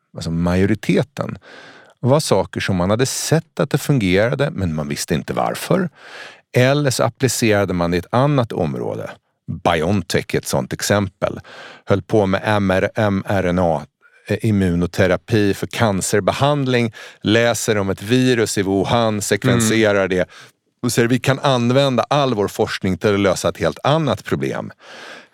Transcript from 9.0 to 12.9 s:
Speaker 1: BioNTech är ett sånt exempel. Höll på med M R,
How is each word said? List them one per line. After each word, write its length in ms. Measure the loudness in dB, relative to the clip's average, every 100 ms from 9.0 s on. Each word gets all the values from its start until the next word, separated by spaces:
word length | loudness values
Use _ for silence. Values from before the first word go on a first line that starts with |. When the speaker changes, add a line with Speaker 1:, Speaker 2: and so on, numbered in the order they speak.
| -10 -16 _ _ -12 -4
Speaker 1:
BioNTech 640 | 0 0 0 0 0 -4 -2
är 40 | -4
ett 100 | -2
sånt 260 | -4 -4
exempel. 640 | -4 0 0 0 -4 -6 -6 -14 -20 -20 -10 -2
Höll 160 | -2
på 240 | 0 0 2
med 160 | 0
M 280 | 0 0 2
R, 180 | 2 0